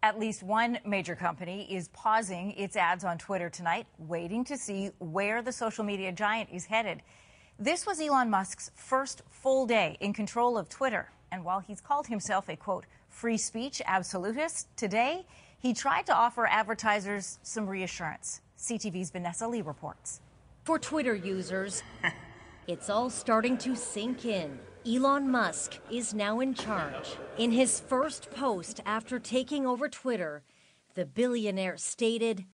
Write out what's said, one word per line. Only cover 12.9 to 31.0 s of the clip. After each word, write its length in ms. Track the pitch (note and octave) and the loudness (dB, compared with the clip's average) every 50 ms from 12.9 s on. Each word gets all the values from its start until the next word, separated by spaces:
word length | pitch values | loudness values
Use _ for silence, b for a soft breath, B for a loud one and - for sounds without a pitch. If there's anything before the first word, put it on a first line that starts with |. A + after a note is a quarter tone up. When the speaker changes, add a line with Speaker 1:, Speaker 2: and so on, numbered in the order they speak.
| b b b b | b b b b
Speaker 1:
"free 280 | - - - A#3 A3+ G#3+ | -18 -4 0 0 2 2
speech 440 | - - - A3+ A#3+ C#4+ - - - | 0 -2 -4 -4 -6 -4 -6 -6 -2
absolutist," 840 | - F#3 F#3+ F3+ - - F#3+ F3 G3+ A3 B3+ D4+ E4 - - - _ _ - | 2 2 2 2 0 -4 -4 -2 -2 -2 -2 -2 -2 -2 -6 -8 _ _ -4
today 480 | - G3+ F3+ A3 A#3+ C4 D#4+ F4+ F#4+ B B B B B B B | -4 0 2 2 2 2 2 -2 -6 B B B B B B B
he 160 | - B3+ A#3+ | 0 0 0
tried 320 | - - C#4 D#4 - - | 2 2 2 2 2 4
to 100 | - - | 4 4
offer 300 | - A#3 A#3+ - - A#3 | 6 6 4 4 2 4
advertisers 920 | - - G#3+ A3 G3 A#3 G3 - A3 G#3 G#3+ F#3+ G3 G3+ G3+ F#3+ - - - | 4 6 4 4 2 -2 0 2 2 2 2 2 -2 -4 -4 -4 -6 -10 -12
some 240 | - - - A3+ G#3+ | -12 -8 -4 -4 -2
reassurance. 760 | F#3+ G3 F#3+ F#3 F3 - - F3 D#3+ D3+ - - - - - _ _ _ | -2 -2 -4 -4 -4 -4 -4 -6 -6 -6 -6 -8 -10 -10 -10 _ _ _
C 220 | - - - A#3+ G#3+ | -10 -6 -4 -4 -2
T 140 | - G#3+ | -4 -4
V's 180 | E3 F#3 F#3+ F3 | -4 -2 -4 -4
Vanessa 380 | - F#3 F3 F3 F3 - A3+ A3+ | -4 -4 -4 -4 -4 -4 -4 -2
Lee 160 | A#3+ A#3 F#3+ | -2 -2 -2
reports. 580 | D3+ C#3+ - - D3+ - - _ - - - - - - - - - - - - | -4 -6 -8 -8 -10 -10 -10 _ -12 -12 -12 -14 -20 -20 -20 -20 -20 -20 -14 0
Speaker 2:
For 140 | - D#4+ D#4 | 2 2 2
Twitter 380 | - - D4 D#4 D4 B3+ A3+ | 2 0 0 0 2 2 2
users, 680 | G#3 F3 G3 F#3+ F#3+ F3+ - F3+ F#3+ F#3+ G3+ F#3+ - - - - - - | 0 0 -2 -2 -2 -2 -2 -2 -2 -2 -2 -4 -6 -8 -8 -12 -2 -2
<laughs> 640 | F3 - - - - - - - - - - - - | -2 -2 -2 -14 -18 -18 -20 -20 -20 -20 -16 -6 -6
it's 220 | F3 - - - | -6 -6 -2 0
all 200 | G3+ G#3+ A#3+ B3+ | 2 2 2 0
starting 480 | A3 - - - A3+ A3 A3 B3 B3+ A#3+ | -2 -4 2 4 4 6 6 4 2 2
to 180 | - B3+ C4 | 2 -2 -2
sink 500 | A3+ - - - G#3 G#3 A#3+ B3+ - - | -2 -2 -6 -4 -4 -2 -2 -4 -2 -2
in. 340 | A#3+ G#3+ F#3+ E3 D3 C#3 B2 - - - - - | 0 0 0 0 -2 -6 -10 -14 -16 -18 -10 -2
Elon 440 | B3 A3+ B3 C4 C4+ C#4 C#4+ C#4 C4+ | 2 4 6 6 6 6 6 4 4
Musk 500 | B3+ B3 A3 F3+ D#3+ - - - - - - - | 4 4 4 2 0 -2 -4 -6 -8 -10 -8 -6
is 220 | A3 A#3+ A#3+ A3 G#3 | -4 -2 -2 -2 0
now 260 | G#3+ G3+ G3+ G#3+ A#3 | 0 0 2 2 2
in 140 | B3+ C4+ C4 | 2 0 0
charge. 640 | - - G#3+ G#3+ F#3+ D#3+ D3 C3+ C3+ C3+ - - - - - - - | -2 -2 -2 0 0 0 -2 -4 -6 -8 -8 -10 -10 -10 -10 -2 0
In 140 | A3+ A#3+ | 2 4
his 260 | A3+ A#3+ C4 B3 - - | 6 6 6 6 4 0
first 540 | - - C4+ B3+ C#4 D#4 C4 - - - | 0 0 2 2 2 0 -2 -6 -12 -12
post 480 | - - C4+ C4+ A3 F#3 E3 - - - - | -8 -2 0 0 0 0 -4 -8 -10 -8 -4
after 340 | G3 G#3 A3 A3+ A3+ B3+ B3 | -2 -2 -2 -2 -4 -6 -6
taking 480 | A#3 - A3+ B3+ C4 B3+ D4 D4 C4+ B3+ | -4 0 0 0 0 0 -2 0 0 0
over 220 | B3 A#3 C#4 D4 | 0 0 -2 -4
Twitter, 540 | - - - C4 A#3+ G#3 F3+ D#3 D3 D3 C3+ b b b b b b b b b _ | -4 -4 -2 -2 0 0 -2 -4 -6 -10 -14 b b b b b b b b b _
the 120 | - | -4